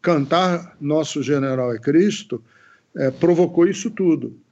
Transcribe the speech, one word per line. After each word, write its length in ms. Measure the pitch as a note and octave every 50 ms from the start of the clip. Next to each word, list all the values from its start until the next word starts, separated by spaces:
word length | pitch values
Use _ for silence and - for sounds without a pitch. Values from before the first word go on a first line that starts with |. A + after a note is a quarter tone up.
cantar 760 | - F3 F3 D3+ C#3 - F3 E3+ F#3 F#3 F3 E3+ F3 - - _
Nosso 420 | D3 C#3+ D3+ D#3 D#3 C#3+ - D3+
General 520 | C3+ B2 D3 C#3+ C3+ C3+ C3 C3 B2+ B2 A#2+
é 40 | A2
Cristo, 640 | A#2 C#3+ C#3+ E3 F#3+ G#3 G#3 - - _ - A2+ _ _ _ _ _ _ _ _ _ _ _
é, 160 | - C3+ C3+
provocou 560 | C3 - - E3+ F3 E3 F3+ E3 E3+ E3+ E3+ F3+
isso 220 | F#3+ - - A#3
tudo. 480 | - - F#3+ F3 D#3+ C#3+ A#2+ A#2 - - _ _